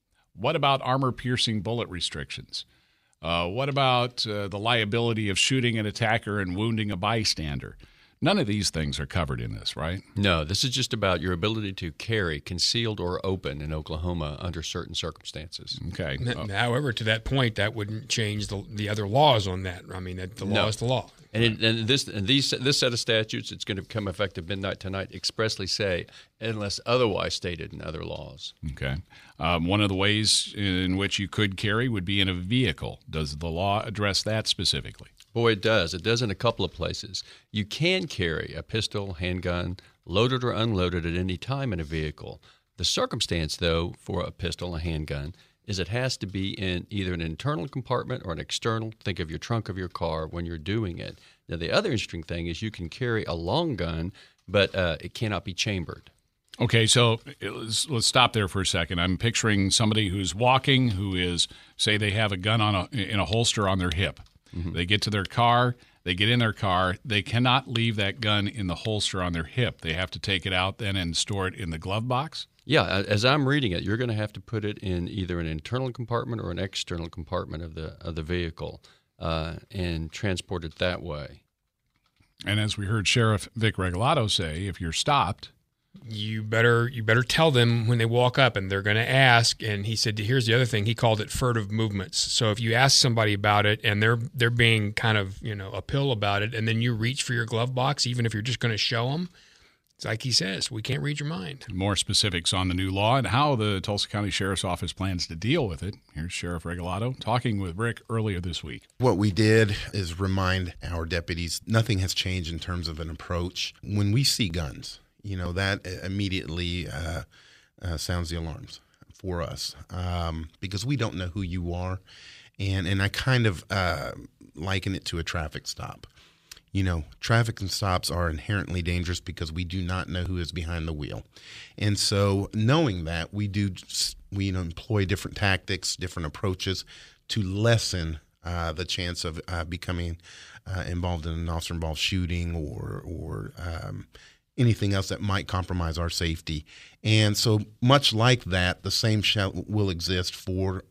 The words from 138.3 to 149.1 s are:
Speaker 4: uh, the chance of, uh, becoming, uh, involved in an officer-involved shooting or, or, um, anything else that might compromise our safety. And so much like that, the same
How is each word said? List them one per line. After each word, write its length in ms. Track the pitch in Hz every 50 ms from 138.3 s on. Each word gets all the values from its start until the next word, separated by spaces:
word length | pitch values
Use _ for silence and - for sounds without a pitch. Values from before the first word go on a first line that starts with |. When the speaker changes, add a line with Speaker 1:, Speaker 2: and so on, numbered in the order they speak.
| _ _ -
Speaker 4:
uh, 280 | 90 87 87 85 82 80
the 120 | 73 90
chance 400 | - - - 92 87 87 - -
of, 160 | 87 78 85 - -
uh, 160 | 90 85 82
becoming, 540 | 80 87 87 - - 90 87 87 85 82 - - - - - - - - - -
uh, 200 | - 98 92 - -
involved 380 | 87 87 87 90 87 82 78
in 60 | 82 80
an 160 | 82 85 82
officer-involved 500 | 85 82 80 - 85 82 82 80 78 -
shooting 560 | - - - 92 90 82 87 87 85 85 85
or, 480 | 85 78 73 - - - - - - -
or, 480 | - 82 80 80 80 80 - - - - -
um, 480 | 87 87 82 80 - 98 101 101 101 - - - - - - _ _ _ _
anything 380 | - 131 117 107 - 107 101 98
else 140 | 98 92 -
that 120 | 101 -
might 280 | 95 104 98 98 - -
compromise 500 | - 92 90 - 92 90 87 82 78 80
our 120 | 85 85
safety. 540 | - - 87 85 80 78 - - 80 76 - - - - - - - _ -
And 340 | 107 110 110 107 104 104
so 260 | - - 123 107 107 107 - - -
much 320 | - 123 135 143 143 - 110
like 320 | 107 113 123 127 120 -
that, 400 | 87 90 92 90 90 90 - -
the 80 | 95 -
same 300 | - - 113